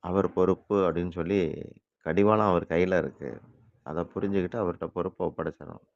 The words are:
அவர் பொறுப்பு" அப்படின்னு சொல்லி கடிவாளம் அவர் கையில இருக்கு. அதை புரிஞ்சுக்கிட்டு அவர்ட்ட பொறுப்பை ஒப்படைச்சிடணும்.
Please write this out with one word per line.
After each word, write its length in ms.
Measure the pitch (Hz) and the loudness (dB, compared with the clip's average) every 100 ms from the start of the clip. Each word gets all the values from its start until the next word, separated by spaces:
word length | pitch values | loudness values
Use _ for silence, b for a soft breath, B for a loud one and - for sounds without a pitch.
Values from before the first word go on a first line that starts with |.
அவர் 240 | 90 95 90 | 0 0 2
பொறுப்பு" 440 | - 92 90 _ 101 | 2 2 2 _ 2
அப்படின்னு 320 | 92 82 87 | 2 0 -4
சொல்லி 260 | 87 85 98 82 76 - - _ _ - | -4 -2 0 0 -4 -12 -16 _ _ -2
கடிவாளம் 420 | 85 101 107 104 | 2 4 4 4
அவர் 180 | 87 - | 2 2
கையில 320 | 82 90 92 | 0 2 2
இருக்கு. 320 | 76 - 69 55 - _ _ _ - | 0 -6 -12 -12 -18 _ _ _ -10
அதை 160 | 78 | -6
புரிஞ்சுக்கிட்டு 540 | 85 - 98 98 90 117 | -6 -4 -2 0 -2 -2
அவர்ட்ட 280 | 92 85 82 | -4 -4 -6
பொறுப்பை 360 | 90 87 - | -4 -6 -4
ஒப்படைச்சிடணும். 600 | 87 73 80 - - 85 _ | -6 -4 -8 -8 -16 -18 _